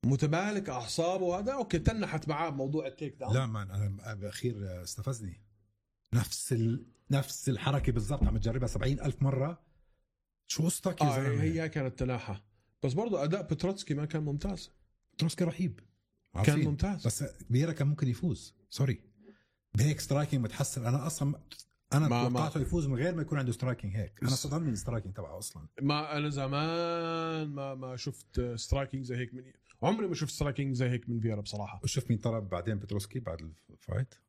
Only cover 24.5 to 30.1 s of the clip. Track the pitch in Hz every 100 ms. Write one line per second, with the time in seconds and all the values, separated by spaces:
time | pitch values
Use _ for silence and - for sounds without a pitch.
24.5 | 147 160 107 - 117 98 92 82 85 101
25.5 | 82 78 - 139 147 151 147 151 143 135
26.5 | 139 156 165 170 170 165 165 165 160 156
27.5 | 139 139 131 131 127 - 131 - - 123
28.5 | 117 - 139 135 135 127 123 123 127 131
29.5 | - _ _ 156 220 202